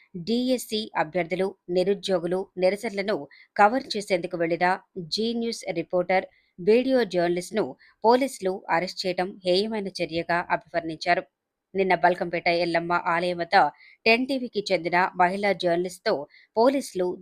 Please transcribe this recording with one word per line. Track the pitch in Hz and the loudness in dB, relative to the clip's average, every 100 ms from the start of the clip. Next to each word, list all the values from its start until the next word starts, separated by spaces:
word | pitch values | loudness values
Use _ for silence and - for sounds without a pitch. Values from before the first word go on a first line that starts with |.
| _ 180 | _ -10
డీఎస్సీ | 165 233 254 247 - 214 220 180 | -2 -2 0 -2 -2 -6 -4 -4
అభ్యర్థులు, | 156 180 165 180 190 - - | -4 -4 -2 -2 -4 -6 -2
నిరుద్యోగులు | 180 180 196 190 185 175 185 190 185 | 0 2 0 -2 -2 -2 -4 -6 -2
నిరసనలను | 185 202 233 202 196 175 143 - _ - | 0 0 -4 -6 -4 -4 -6 -18 _ 4
కవర్ | 208 262 269 214 | 4 4 -4 -8
చేసేందుకు | 190 185 175 170 | -2 -2 -2 -4
వెళ్లిన | 165 170 180 190 - 196 | -2 0 0 0 -6 -12
జీ | 160 - 226 233 | -6 -4 -2 -2
న్యూస్ | 233 220 185 170 | -4 -6 -6 -6
రిపోర్టర్, | 165 180 180 190 190 _ _ - 180 | -2 -2 0 0 -2 _ _ -2 2
వీడియో | 233 262 262 | 4 4 2
జర్నలిస్ట్ను | 214 175 170 175 180 208 135 147 _ _ | 2 0 0 -2 -2 -4 -4 -6 _ _
పోలీసులు | 220 254 269 - 185 190 - | 4 4 2 -4 -4 -4 -2
అరెస్ట్ | 165 185 - 190 | -2 -2 -4 -4
చేయటం | 180 185 208 180 | -2 -4 -2 2
హేయమైన | 180 220 220 196 180 | 2 2 -4 -6 -6
చర్యగా | 160 165 165 170 180 175 | -4 -4 -2 -2 0 -4
అభివర్ణించారు. | - 170 165 160 180 175 - _ _ _ _ | -2 -6 -6 -4 0 0 -2 _ _ _ _
నిన్న | 190 190 | -2 2
బల్కంపేట | 175 175 180 175 170 180 | 4 2 2 -2 -2 0
ఎల్లమ్మ | 170 170 170 170 175 - | 2 2 0 0 -2 0
ఆలయం | 170 180 175 | 0 0 -4
వద్ద | 170 196 151 - - _ 226 | 2 4 4 0 -18 _ 2
టెన్ | 233 254 | 4 2
టీవీకి | 269 247 208 202 | -4 -4 -4 -2
చెందిన | 180 165 175 185 175 | -2 2 2 2 2
మహిళా | 180 196 202 | 2 2 -2
జర్నలిస్ట్తో | 180 180 170 180 - 220 151 147 - _ - | 0 0 0 -2 -4 -2 -2 -4 -16 _ 2
పోలీసులు | 247 277 - 185 180 185 | 4 2 -2 -2 -2 -2